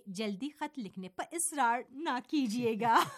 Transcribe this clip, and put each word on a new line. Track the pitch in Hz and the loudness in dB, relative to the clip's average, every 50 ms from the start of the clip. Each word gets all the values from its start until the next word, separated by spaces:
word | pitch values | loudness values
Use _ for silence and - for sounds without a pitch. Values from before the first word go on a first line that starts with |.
| - 202 | -8 -10
جلدی | 185 180 220 208 202 185 254 294 | -6 -4 -4 -4 -4 -4 -6 -8
خط | 294 - 311 294 - 285 | -6 -6 -8 -8 -6 -8
لکھنے | 220 185 - 190 185 180 | -10 -10 -8 -10 -12 -12
پر | - - 294 - | -8 -10 -10 -6
اصرار | 302 339 - - 330 285 254 233 233 254 233 - | -4 -2 -2 -2 0 2 4 4 4 2 -2 -6
نہ | - 269 330 330 262 247 247 - | -10 -6 -4 -2 -2 -4 -4 -2
کیجیے | - 302 262 226 202 247 240 226 226 208 | 0 0 2 2 0 2 2 2 2 2
گا۔ | 233 233 226 302 - - - | 4 6 6 6 4 4 2